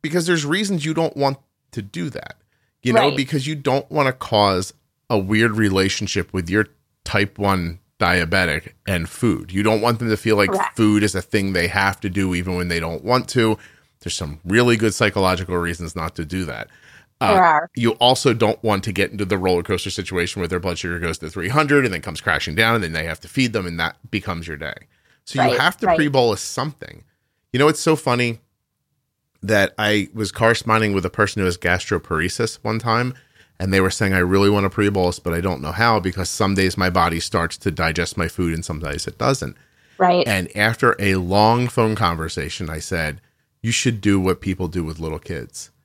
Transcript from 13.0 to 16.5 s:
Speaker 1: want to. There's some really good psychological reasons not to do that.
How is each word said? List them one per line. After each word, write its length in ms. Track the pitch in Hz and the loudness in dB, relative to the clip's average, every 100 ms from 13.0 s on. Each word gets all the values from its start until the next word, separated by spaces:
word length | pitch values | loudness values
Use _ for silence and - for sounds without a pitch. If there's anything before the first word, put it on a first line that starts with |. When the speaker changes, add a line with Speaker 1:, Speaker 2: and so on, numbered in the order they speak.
Speaker 1:
want 240 | 104 127 - | 0 0 0
to. 280 | 127 113 107 - _ _ _ | 2 2 0 -6 _ _ _
There's 120 | - | -10
some 260 | - 76 78 87 | -8 -8 -10 0
really 320 | 107 123 113 | 4 6 4
good 160 | 107 | 2
psychological 640 | - 104 101 92 92 90 90 | 2 0 2 2 0 -2 -4
reasons 380 | 85 87 85 87 | -4 -6 -8 -6
not 200 | 82 - | -8 -8
to 60 | 80 | -8
do 200 | 92 | -6
that. 220 | 85 | -6